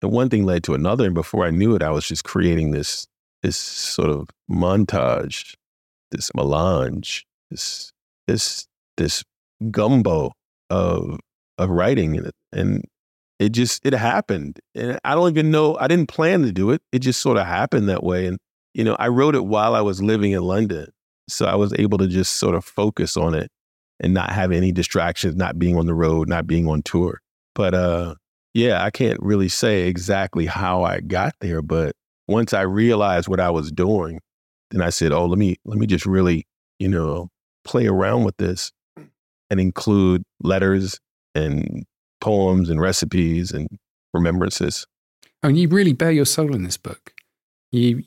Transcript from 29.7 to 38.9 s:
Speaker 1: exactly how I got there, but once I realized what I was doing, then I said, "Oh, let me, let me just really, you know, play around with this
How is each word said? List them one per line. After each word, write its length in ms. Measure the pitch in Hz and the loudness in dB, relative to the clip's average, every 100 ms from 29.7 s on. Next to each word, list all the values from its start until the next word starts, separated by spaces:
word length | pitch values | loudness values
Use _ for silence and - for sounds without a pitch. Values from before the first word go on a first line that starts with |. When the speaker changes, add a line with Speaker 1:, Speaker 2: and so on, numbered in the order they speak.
| 101 90 | 2 0
Speaker 1:
exactly 580 | 87 90 98 92 87 80 | -2 -2 -2 -2 -2 -4
how 380 | 95 92 92 | -2 -2 0
I 160 | 87 90 | 0 -2
got 340 | 87 90 131 - | -4 -2 -2 -4
there, 220 | 92 80 | -6 -6
but 340 | 76 80 76 - _ _ - | -2 -2 -2 -6 _ _ -2
once 240 | 110 113 | 0 2
I 100 | 101 | 0
realized 640 | 95 101 117 107 101 87 92 | 0 2 4 4 2 0 0
what 120 | 92 | 0
I 100 | 90 | 0
was 220 | 82 76 | 0 -4
doing, 480 | 76 92 104 82 82 _ _ _ _ _ | -2 0 0 -2 -10 _ _ _ _ _
then 120 | 92 | -2
I 80 | 87 | -2
said, 220 | - 80 | 0 0
"Oh, 140 | 78 87 | 2 2
let 120 | 95 | 2
me, 180 | 98 87 | 0 -2
let 140 | - 107 | -4 -2
me 80 | 107 | 0
just 180 | 85 | 0
really, 420 | 95 95 90 82 - _ _ - | 2 2 2 0 -4 _ _ -4
you 100 | 95 | -2
know, 400 | 87 78 87 87 _ _ _ | 0 -2 -4 -8 _ _ _
play 220 | - 123 110 | -4 0 2
around 380 | 95 98 120 | 2 2 2
with 120 | 101 - | 0 -2
this 360 | 90 98 - _ _ | -4 -4 -10 _ _